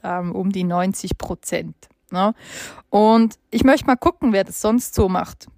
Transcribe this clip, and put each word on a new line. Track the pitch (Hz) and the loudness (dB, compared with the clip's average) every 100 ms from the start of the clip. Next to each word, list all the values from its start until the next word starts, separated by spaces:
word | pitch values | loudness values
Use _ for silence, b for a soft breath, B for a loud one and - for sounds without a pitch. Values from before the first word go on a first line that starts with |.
ähm, | 185 180 175 | -8 -6 -6
um | 190 190 | -4 -4
die | 190 | -2
neunzig | 180 175 190 - - - | -2 0 -2 -4 -6 -8
Prozent, | - 180 - 170 165 - _ _ - | -8 -10 -6 -8 -8 -14 _ _ -8
ne? | 180 202 - B B B B B | -2 -2 -2 B B B B B
Und | 202 214 226 226 - _ | 4 6 6 4 -2 _
ich | 233 | 0
möchte | 262 294 - | 4 4 2
mal | 247 | 2
gucken, | 339 - 262 | 0 0 0
wer | 196 | 0
das | 190 - | -2 -2
sonst | 214 240 - | 0 0 0
so | - 190 | 0 0
macht, | 180 - - - | 0 -4 -12 -20